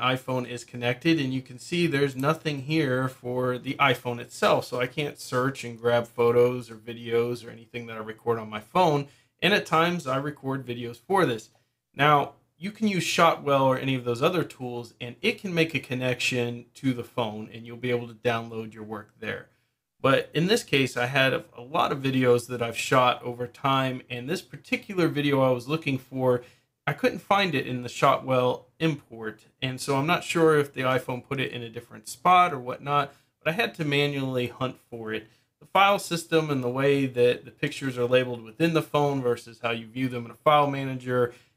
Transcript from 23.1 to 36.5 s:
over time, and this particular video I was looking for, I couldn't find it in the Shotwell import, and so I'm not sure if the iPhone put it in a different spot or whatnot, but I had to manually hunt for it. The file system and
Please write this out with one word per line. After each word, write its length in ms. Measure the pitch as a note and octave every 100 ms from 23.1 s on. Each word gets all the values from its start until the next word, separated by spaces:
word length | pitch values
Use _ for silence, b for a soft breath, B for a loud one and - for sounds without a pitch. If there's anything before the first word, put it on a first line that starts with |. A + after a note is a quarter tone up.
| -
over 240 | B2 A#2+ B2
time, 540 | - C#3 C3+ C3 B2+ -
and 180 | B2 B2+
this 160 | F3+
particular 640 | - D3 - B3+ - F#3 D#3
video 360 | C#3 C#3+ C#3
I 80 | C3
was 180 | B2 B2
looking 300 | D#3 D3+ C3
for, 460 | - C3 B2+ B2 B B B _
I 100 | -
couldn't 240 | C#3+ B3+ F3+
find 360 | - G3+ F#3+
it 120 | C3 -
in 160 | B2+
the 60 | A#2+
Shotwell 800 | - C#3+ C3 C3+ B2+ B2 - - _
import, 640 | D#3+ C#3 - A2+ A2 G#2+ _ _
and 180 | C3 C3
so 180 | - C#3
I'm 100 | D3+
not 180 | F3
sure 340 | - E3+ D#3+ D3+
if 140 | C#3
the 80 | -
iPhone 420 | B2+ B2+ C3 B2
put 160 | - C3+
it 140 | B2+
in 100 | A#2+
a 60 | A#2
different 400 | A#2 - A2 -
spot 460 | - F3 F3+ F3+
or 40 | C3+
whatnot, 540 | B2 - C3+ C#3+ C#3 b b _
but 120 | D#3
I 40 |
had 200 | F3+ A#3
to 100 | -
manually 640 | D3+ C#3+ C#3+ C#3 C3+ B2+ A#2+
hunt 320 | - B2+ C3 _
for 240 | A#2 A2
it. 160 | A2 - b b _
The 60 | D3
file 320 | F#3+ G3 G3+
system 500 | - E3 - D#3+
and 160 | D#3